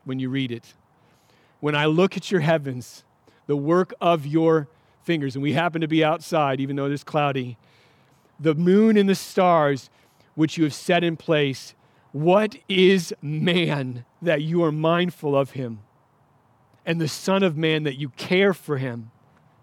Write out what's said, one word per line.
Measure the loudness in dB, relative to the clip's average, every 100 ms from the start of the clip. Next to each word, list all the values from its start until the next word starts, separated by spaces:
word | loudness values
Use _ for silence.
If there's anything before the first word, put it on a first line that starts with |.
when | -10 -8
you | -4
read | -4 -6
it. | -8 -14 _ _ _ _ _ _ _ _ -8
"When | -2
I | 0 2
look | 2 2
at | 0 -4
your | 0
heavens, | 2 0 -2 -10 -12 -20 _ _ _ _ -6
the | -4
work | 2 2 0 -2
of | 0 0 0
your | 2 4 2 0 _ _ _
fingers," | -4 -4 -4 -4
and |
we | -2
happen | 0 0 -2
to | 0
be | 2
outside, | 2 0 -2 0 0 -2
even | -4 -4
though | -4
it |
is | -6
cloudy, | -4 -2 0 -2 -8 -12 _ _ _ _ _ _ _ -4
"the | -2
moon | 2 4 6 6 4
and | 2
the |
stars | 0 -2 0 4 4 2 0 -6 _ _ _ _
which | -2 -2 0
you |
have | -2
set | -2 0 2
in | 2 -4
place, | -2 0 0 -4 -14 _ _ _ _
what | -2 2 4 2 -6 -4
is | 4 6 6 0 -10
man | -6 -2 0 0 0 -2 -6 -10 -16 -8
that | -2 -2
you | 0 0
are | 0
mindful | 0 0 2 0 -4 -2 0
of | -2
him, | -6 -10 -12 -18 _ _ _ _ _ _ _ _ _ -6
and | -2
the | -2
son | -4 0 2
of | 2 0
man | 0 0
that | -2 -6
you | -10
care | -10 -2 2 2
for | 0 -6 -6
him? | -6 -8 -14 _ _ _ _ _